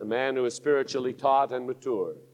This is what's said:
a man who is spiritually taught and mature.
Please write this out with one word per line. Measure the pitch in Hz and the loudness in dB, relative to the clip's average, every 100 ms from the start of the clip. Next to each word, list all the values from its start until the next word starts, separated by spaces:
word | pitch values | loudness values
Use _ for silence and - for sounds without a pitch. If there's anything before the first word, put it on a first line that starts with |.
a | |
man | 107 120 131 | -2 0 0
who | 131 | 0
is | 123 | -2
spiritually | 120 147 139 131 135 127 | 0 2 2 0 -2 -4
taught | 123 135 135 135 | 0 2 4 2
and | 127 127 | -2 -6
mature. | 127 135 107 87 65 - | -6 -4 -2 -2 -6 -16